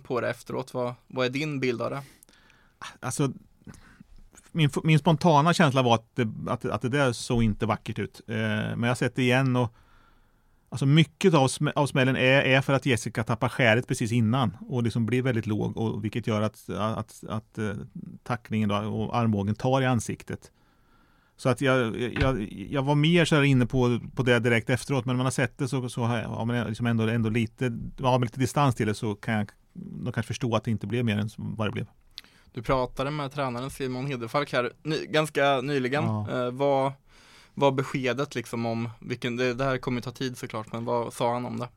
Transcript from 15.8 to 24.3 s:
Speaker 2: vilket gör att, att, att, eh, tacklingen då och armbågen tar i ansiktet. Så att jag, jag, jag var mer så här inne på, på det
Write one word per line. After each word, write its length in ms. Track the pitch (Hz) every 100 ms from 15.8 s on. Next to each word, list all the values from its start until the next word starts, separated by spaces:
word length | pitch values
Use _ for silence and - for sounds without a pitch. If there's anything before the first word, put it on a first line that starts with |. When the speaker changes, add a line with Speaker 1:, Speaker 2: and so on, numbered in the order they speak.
| 113 117
Speaker 2:
vilket 240 | 104 123 117
gör 140 | 107
att, 280 | 107 - -
att, 540 | 90 107 104 113 - -
att, 280 | 107 - -
eh, 160 | 107 - - - - 120
tacklingen 460 | - 120 - 110 107
då 60 | 101
och 420 | 107 110 107 120
armbågen 380 | 113 101 98 104
tar 260 | 127 135
i 40 | 127
ansiktet. 680 | 123 - 107 - 107 - _ _ _ _ _ _ _ _ _
Så 120 | 135
att 120 | 123
jag, 400 | 135 131 117 101
jag, 500 | 120 - 139 123 104
jag 320 | - 98 143
var 120 | 135 147
mer 300 | 156 175 156
så 100 | 156
här 80 |
inne 220 | 139 131 123
på, 340 | 135 123 117 - -
på 80 |
det 160 | 123